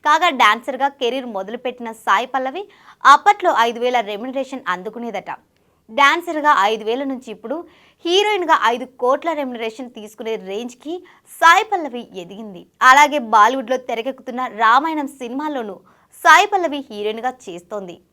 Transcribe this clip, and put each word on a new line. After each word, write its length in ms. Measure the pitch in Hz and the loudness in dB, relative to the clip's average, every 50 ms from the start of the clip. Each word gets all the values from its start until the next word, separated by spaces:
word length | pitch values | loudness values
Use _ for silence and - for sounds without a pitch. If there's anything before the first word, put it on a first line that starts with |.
| _ | _
కాగా, 240 | 302 302 320 349 349 285 247 | 2 2 2 2 0 2 4
డాన్సర్గా 480 | 247 208 214 226 226 - 262 233 269 277 277 _ | 4 2 2 2 -4 -8 -6 -2 -2 -4 -2 _
కెరీర్ 280 | 262 233 240 269 254 247 220 | -4 -2 -2 -4 -8 -6 -8
మొదలుపెట్టిన 540 | 190 190 196 226 240 - 254 247 247 240 226 220 - - | -8 -8 -8 -10 -8 -8 -10 -10 -8 -12 -12 -12 -8 0
సాయి 220 | - 202 202 240 254 | 0 0 2 0 -2
పల్లవి 320 | - 269 254 269 269 359 403 - _ _ _ - - _ - 254 | -4 -4 -4 -4 -8 -8 -12 -12 _ _ _ -20 -20 _ 6 6
అప్పట్లో 400 | 277 294 - 403 415 415 370 359 285 226 233 240 | 6 8 6 2 2 4 2 0 2 4 2 0
ఐదు 120 | 233 233 233 | 0 -2 -2
వేల 140 | 247 254 240 214 196 | 0 0 0 -2 -2
రెమ్యునరేషన్ 540 | 214 202 226 262 262 277 262 262 277 254 - 175 180 | -6 -6 -6 -6 -4 -6 -6 -6 -8 -10 -6 -6 -6
అందుకునేదట. 580 | 180 185 214 214 240 240 233 202 196 - - - - _ _ _ _ _ _ _ _ _ _ 220 240 | -6 -6 -12 -12 -10 -10 -8 -8 -8 -8 -10 -14 -14 _ _ _ _ _ _ _ _ _ _ 0 2
డాన్సర్గా 520 | 277 277 311 339 339 349 330 311 285 294 294 233 196 208 | 4 4 4 0 -4 -6 -6 -2 2 2 2 4 2 0
ఐదు 120 | 220 220 214 214 | 0 -2 -4 -4
వేల 140 | 233 262 285 269 | -4 -4 -4 -6
నుంచి 180 | 269 254 262 233 214 | -8 -8 -10 -14 -16
ఇప్పుడు 220 | - - 226 269 330 339 - _ _ _ _ _ _ _ | -14 -10 -10 -10 -10 -10 -14 _ _ _ _ _ _ _
హీరోయిన్గా 500 | 339 349 392 415 415 427 381 349 302 320 - - 226 240 | 0 2 2 2 2 0 -2 2 2 2 2 2 0 0
ఐదు 120 | 254 254 254 _ _ 247 | 0 -6 -12 _ _ 0
కోట్ల 260 | 247 269 294 294 339 320 294 | 0 0 0 -2 -4 -4 -4
రెమ్యునరేషన్ 540 | 277 254 247 226 226 220 220 - 262 240 247 220 | -4 -6 -6 -6 -8 -8 -8 -10 -14 -14 -14 -18
తీసుకునే 380 | 208 214 - _ 240 226 226 214 185 185 | -18 -18 -16 _ -8 -6 -6 -6 -6 -8
రేంజ్కి 440 | 196 208 240 247 240 _ - 294 339 359 349 - _ _ _ _ - - | -8 -8 -8 -10 -14 _ -12 -10 -10 -10 -12 -16 _ _ _ _ -6 2
సాయి 260 | 339 330 339 381 440 427 | 4 4 4 4 2 -2
పల్లవి 320 | 415 370 320 277 226 247 226 - - 185 175 | -4 -6 -6 -6 -10 -10 -14 -12 -14 -16 -14
ఎదిగింది. 380 | 175 196 196 226 214 190 175 175 _ _ _ - 254 | -14 -14 -16 -16 -16 -16 -18 -20 _ _ _ 6 6
అలాగే 280 | 262 277 294 294 277 294 233 220 214 | 8 8 6 4 4 -2 -2 2 6
బాలీవుడ్లో 440 | 220 208 226 262 269 247 214 262 254 254 - | 6 6 6 4 0 -2 -2 -4 -4 -4 -6
తెరకెక్కుతున్న 520 | 240 226 226 269 233 - - - 233 247 254 240 196 208 226 | -8 -6 -6 -8 -8 -10 -12 -12 -8 -8 -8 -8 -4 0 2
రామాయణం 460 | 220 233 262 294 320 320 302 285 269 269 - | 4 4 4 2 0 -4 -4 -6 -8 -10 -12
సినిమాలోనూ 560 | 254 233 240 269 302 311 294 262 226 208 190 - _ _ _ _ _ _ _ - - | -12 -10 -8 -8 -6 -6 -6 -6 -8 -8 -12 -14 _ _ _ _ _ _ _ -2 4
సాయి 240 | 339 311 339 392 403 415 | 6 6 6 6 4 0
పల్లవి 260 | 381 349 311 277 285 269 _ | -2 -2 -2 -4 -6 -10 _
హీరోయిన్గా 420 | 220 208 208 214 220 226 226 254 254 254 - - | -12 -6 -6 -6 -6 -4 -6 -8 -8 _ -16 -14
చేస్తోంది. 500 | 170 175 175 _ 220 208 196 175 170 - _ _ | -14 -14 -14 _ -12 -12 -10 -12 -16 -18 _ _